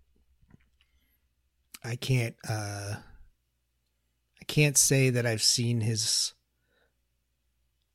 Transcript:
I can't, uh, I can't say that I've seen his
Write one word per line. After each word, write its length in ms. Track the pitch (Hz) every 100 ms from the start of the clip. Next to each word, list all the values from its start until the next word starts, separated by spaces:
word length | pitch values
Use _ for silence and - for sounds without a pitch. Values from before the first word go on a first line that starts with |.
| _ _ _ _ _ - _ _ _ _ _ _ _ _ _ _ _ -
I 120 | 120 120
can't, 400 | - 127 117 - -
uh, 480 | 107 104 101 101 107 - - - _ _ _ _ _ _ _ _ _ _ _
I 40 | -
can't 300 | 151 151 135
say 320 | - 139 131
that 160 | 123 117
I've 160 | 110
seen 400 | - - 120 117
his 520 | 113 110 110 - - - _ _ _ _ _ _ _ _ _ _ _ _ _ _ _